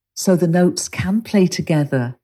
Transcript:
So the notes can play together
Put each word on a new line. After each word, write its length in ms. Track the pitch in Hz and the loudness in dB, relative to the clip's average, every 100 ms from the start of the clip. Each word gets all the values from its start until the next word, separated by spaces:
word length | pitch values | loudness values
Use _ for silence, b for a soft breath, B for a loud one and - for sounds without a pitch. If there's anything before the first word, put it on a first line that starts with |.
| _ - | _ -6
So 200 | - 175 | 0 2
the 120 | 170 | 2
notes 400 | 175 180 - - | 2 2 0 -8
can 340 | - 185 214 | -8 -4 -4
play 260 | 226 208 180 | 0 2 2
together 680 | - 156 156 143 131 120 - | 0 -2 0 0 -2 -4 -8